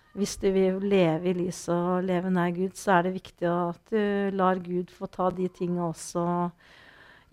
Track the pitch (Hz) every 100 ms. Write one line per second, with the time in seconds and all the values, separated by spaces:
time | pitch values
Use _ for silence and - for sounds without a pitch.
0 | _ - 202 - 202 190 190 190 196 196
1 | 170 156 175 180 180 - - 175 175 180
2 | 185 175 185 180 175 175 190 - - 180
3 | 180 185 - - 175 175 175 170 - 220
4 | 208 202 196 196 185 185 175 180 180 -
5 | 190 - 185 180 180 - 175 175 170 160
6 | - 175 175 175 175 - - - - -
7 | - - -